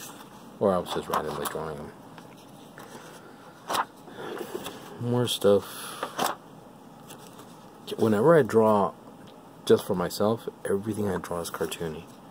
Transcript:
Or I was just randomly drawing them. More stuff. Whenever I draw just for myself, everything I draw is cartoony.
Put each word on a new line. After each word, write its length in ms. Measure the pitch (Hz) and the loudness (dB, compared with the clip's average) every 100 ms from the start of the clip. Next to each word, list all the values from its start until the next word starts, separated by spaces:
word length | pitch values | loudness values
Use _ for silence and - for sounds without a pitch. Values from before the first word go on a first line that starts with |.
| - - - - - - | -18 -18 -20 -20 -20 0
Or 140 | 104 | 2
I 40 | 90 | 2
was 160 | 85 | 0
just 140 | 82 76 | -6 -2
randomly 380 | 80 78 73 73 | -4 -2 -4 -6
drawing 300 | 78 80 73 | -6 -6 -8
them. 140 | 76 - - - - - - - - - - - - - - - - - - - - - - - - - - - - - - - | -10 -14 -20 -20 -20 -20 -20 -20 -20 -20 -18 -18 -18 -18 -20 -20 -20 -20 -6 -4 -4 -10 -20 -14 -12 -10 -10 -10 -10 -14 -16 -8
More 260 | 120 123 117 | -2 0 0
stuff. 380 | - 101 101 - - - - - - - - - - - - - - - - - - - - - - - - | 2 6 6 4 -8 -12 -8 -8 -2 -4 -4 -12 -20 -20 -20 -20 -20 -20 -18 -18 -20 -20 -20 -20 -18 -12 0
Whenever 400 | 110 104 139 165 | 4 6 6 6
I 60 | |
draw 500 | 113 110 110 107 92 - - - - - - - - | 6 6 6 6 2 -2 -16 -20 -20 -20 -20 -12 4
just 200 | 113 - | 4 4
for 100 | 92 | -2
myself, 520 | 87 - 104 90 - - | -2 0 0 0 -4 -10
everything 460 | - 98 107 101 101 | -2 -2 -2 -2 -2
I 80 | 87 | -2
draw 240 | - 85 | -4 -6
is 80 | 82 | -6
cartoony. 540 | - 82 - 82 78 - - - | -4 -6 -4 -6 -8 -12 -20 -20